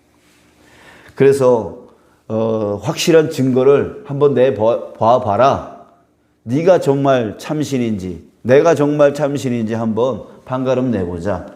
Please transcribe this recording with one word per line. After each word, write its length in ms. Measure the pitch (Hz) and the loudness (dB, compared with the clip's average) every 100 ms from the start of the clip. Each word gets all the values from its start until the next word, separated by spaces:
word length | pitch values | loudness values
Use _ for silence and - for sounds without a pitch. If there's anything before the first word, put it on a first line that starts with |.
| _ _ _ _ _ _ _ _ - - - | _ _ _ _ _ _ _ _ -20 -20 -10
그래서, 760 | - 139 135 127 120 - - - _ _ _ - | 2 2 4 2 2 -2 -12 -20 _ _ _ -8
어, 540 | 110 113 110 104 101 | -4 -2 -2 -4 -6
확실한 480 | 123 156 - 165 151 | -6 -4 2 4 4
증거를 720 | - 131 127 131 143 135 - - | 0 0 2 4 4 2 -8 -10
한번 280 | 139 147 | 0 0
내봐-, 600 | 123 131 107 110 117 - | 2 2 2 0 0 -4
봐봐라. 880 | - 110 123 110 101 135 104 - - - _ _ _ _ _ | -2 2 2 2 2 2 2 -6 -18 -20 _ _ _ _ _
네가 360 | 113 131 170 175 | -6 -2 2 2
정말 580 | 160 139 135 131 110 95 | 2 0 2 0 -2 -8
참신인지, 840 | - 151 147 131 117 104 92 82 - _ | -8 -6 -4 -4 -4 -4 -8 -12 -16 _
내가 320 | 107 135 160 | 2 4 4
정말 400 | 151 147 147 143 | 2 0 2 2
참신인지 600 | 143 147 143 127 120 110 | 2 -4 -4 -4 -4 -4
한번 480 | 113 117 107 131 107 - - | -4 -4 -2 -2 -4 -12 -20
판가름 460 | - 127 131 127 127 | -10 -6 -2 -2 0
내보자, 560 | 104 90 87 90 101 - | -2 -4 -6 -6 -8 -10